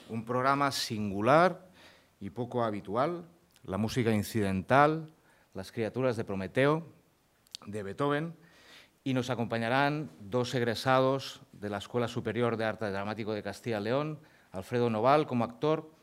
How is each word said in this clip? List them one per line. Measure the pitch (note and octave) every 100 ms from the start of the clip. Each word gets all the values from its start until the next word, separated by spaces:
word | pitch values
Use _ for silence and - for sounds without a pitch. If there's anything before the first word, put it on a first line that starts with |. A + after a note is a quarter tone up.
| -
un | A2+
programa | A#2 B2 B2+ C#3 C#3+
singular | - - A2 G#2 G2 A2 D3+ F3+ F3 - - - - _ _
y | G2
poco | A#2 A#2+ B2
habitual, | A#2 G#2 F#2 G#2+ D3 F3 E3+ - _ _
la | - F#2+
música | A2 C3 A2+
incidental, | G#2+ F#2+ A2+ G2 F#2+ F2+ C3 D3 D#3 D#3 - _ _ _
Las | F#2+ F#2+
criaturas | - G#2+ A#2 C3 A#2+
de |
Prometeo, | A2 G2 F#2+ - C#3 D#3+ E3 - _ _ _ _ _ - -
de | G#2
Beethoven, | G2 G2 C#3+ D3 E3 E3 - - - - - _
y | -
nos | B2+ B2
acompañarán | A#2 A2+ A#2 A2+ C3 C#3+ D3+ D3+ -
dos | G2+ B2 B2
egresados | C3 A#2 G#2+ C3+ C3 C3 C3+ C3 - -
de | - G2+
la | G2+
Escuela | - B2 A#2
Superior | A#2+ A2+ G#2+ A#2+ A2
de |
Arte | A2 G#2+ G#2+
Dramático | G2 G2+ G#2+ G#2+
de | G#2+
Castilla | G2 G2 B2 G#2+
y |
León, | G#2 C3 D3+ D3+ - - _
Alfredo | F#2 F2+ B2 A#2+
Noval | A2 B2 D3+ D3
como | B2
actor | A2+ - D3+ D#3+ D#3 -